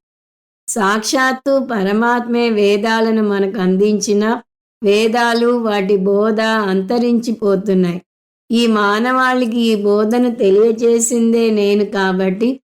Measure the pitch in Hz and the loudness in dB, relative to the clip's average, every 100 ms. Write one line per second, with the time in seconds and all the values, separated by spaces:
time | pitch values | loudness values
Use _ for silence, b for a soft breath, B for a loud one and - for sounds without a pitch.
0 | _ _ _ _ _ _ - 226 196 214 | _ _ _ _ _ _ -10 -2 0 0
1 | 214 269 262 254 277 269 254 226 190 214 | -2 0 0 -2 0 0 0 -2 -2 0
2 | 233 240 233 240 233 208 202 208 220 226 | 0 -2 -2 -2 0 0 2 0 0 0
3 | 226 220 208 196 196 190 185 190 208 208 | 0 0 0 0 -2 -2 0 2 2 0
4 | 185 202 214 254 - _ _ _ 202 208 | 0 0 0 -4 -8 _ _ _ 0 2
5 | 226 240 233 233 233 247 226 202 190 196 | 2 0 0 2 0 0 0 -2 0 0
6 | 190 202 214 220 220 220 196 190 190 240 | 0 0 0 0 0 0 0 -2 -2 -2
7 | 240 233 240 214 202 190 208 185 175 175 | 0 0 -2 -2 0 0 0 0 0 -4
8 | - _ _ _ - 233 233 214 202 208 | -12 _ _ _ -4 0 2 2 0 0
9 | 247 262 254 254 240 233 226 214 202 208 | 0 0 0 0 -2 0 0 0 0 0
10 | 214 240 247 233 196 196 226 220 233 233 | 0 0 0 0 2 4 2 2 0 0
11 | 226 233 226 233 226 214 202 202 202 196 | 0 0 2 2 0 0 2 0 0 -2
12 | 190 185 190 190 233 262 _ | 0 0 -2 0 -2 -4 _